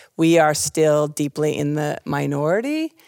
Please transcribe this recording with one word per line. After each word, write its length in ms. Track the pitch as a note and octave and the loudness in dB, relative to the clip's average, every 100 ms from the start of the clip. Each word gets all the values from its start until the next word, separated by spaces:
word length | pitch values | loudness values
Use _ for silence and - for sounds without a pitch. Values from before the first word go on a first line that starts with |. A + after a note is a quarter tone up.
| - - | -14 0
we 240 | E3 E3+ | 4 6
are 140 | D3+ | 4
still 560 | D3 - - D#3 D3+ D3 | 2 -2 2 2 2 0
deeply 480 | D3+ D3 D3+ D3+ - | -2 -4 -2 -2 -2
in 160 | D3 D3+ | -4 -4
the 220 | D3 - - | -4 -6 -6
minority, 880 | C#3+ C#3+ C#3+ D3+ G3 C4 D#4 D#4+ - | -4 -4 -2 -2 -2 -2 -4 -6 -10